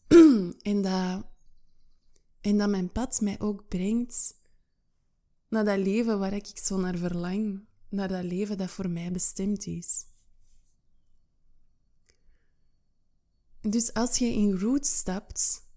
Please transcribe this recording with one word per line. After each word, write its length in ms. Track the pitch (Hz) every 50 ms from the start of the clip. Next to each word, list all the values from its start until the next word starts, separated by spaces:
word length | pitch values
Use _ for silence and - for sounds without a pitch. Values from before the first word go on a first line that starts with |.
| _ -
<clears throat> 520 | 311 339 330 311 254 208 185 175 - -
En 200 | - 208 208 202
dat, 440 | 196 190 185 185 185 185 185 196 214 - - - _ - - - - - - - - - - _ _ - - - _ _ _ _
en 160 | - 208 202 208
dat 120 | 208 208
mijn 220 | 202 190 180 180
pad 300 | - 214 247 262 - -
mij 180 | 214 196 196 -
ook 280 | - 214 202 196 - -
brengt 680 | - 175 180 202 226 240 240 - - - - - - - _ _ _ _ _ _ _ _ _ _ _ _ _ _ _ _ _ _ _ _ _ _
naar 180 | 214 220 208
dat 120 | 208 196 196
leven 420 | 190 190 196 226 240 226 214 196
waar 140 | 196 190 202
ik 240 | 202 - - - -
zo 200 | - - 196 190
naar 200 | 185 185 180 175
verlang. 720 | 175 175 175 175 175 180 185 208 220 208 196 196 208 - _ _ - -
Naar 180 | 202 196 196 185
dat 160 | 190 185 180
leven 340 | 175 175 185 208 202 208 190
dat 120 | 185 180
voor 200 | - - 190 185
mij 220 | 170 170 170 180
bestemd 540 | 180 180 - - - - 190 202 208 196 -
is. 400 | 175 165 170 - - - - - - - _ _ _ - - - - - - _ _ _ _ _ _ _ _ _ _ - _ _ _ _ _ _ - - - - _ _ _ _ _ _ _ _ _ _ _ _ - - _ _ _ _ _ _ _ _ _ _ _ _ _ _ _ _ _ _ _ _ _ _ _ - -
Dus 320 | - 214 202 240 220 - -
als 240 | - 240 247 - -
je 80 | 254
in 340 | 233 233 214 208 202 190 180
Roots 380 | 196 226 262 285 - - - -
stapt, 720 | - - 180 202 - - - - - - - - - - -